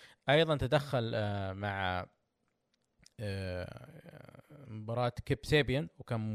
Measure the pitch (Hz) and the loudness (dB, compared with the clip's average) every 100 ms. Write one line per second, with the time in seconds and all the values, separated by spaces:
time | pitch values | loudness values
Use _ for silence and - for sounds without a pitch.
0 | - - - 147 160 147 127 151 143 131 | -20 -8 4 6 6 4 4 2 2 0
1 | 113 113 104 101 95 95 101 98 95 90 | 0 0 0 0 -2 -4 -4 0 0 0
2 | - _ _ _ _ _ _ _ _ _ | -4 _ _ _ _ _ _ _ _ _
3 | - - 104 98 95 90 90 - - - | -20 -8 -6 -4 -4 -4 -6 -10 -16 -18
4 | 175 - - - - 147 123 110 107 117 | -18 -18 -20 -20 -20 -20 -12 -10 -4 0
5 | 123 - - 139 - 151 127 131 165 - | 0 -2 -2 -2 2 2 4 0 -2 -8
6 | - 117 110 | -4 -2 -2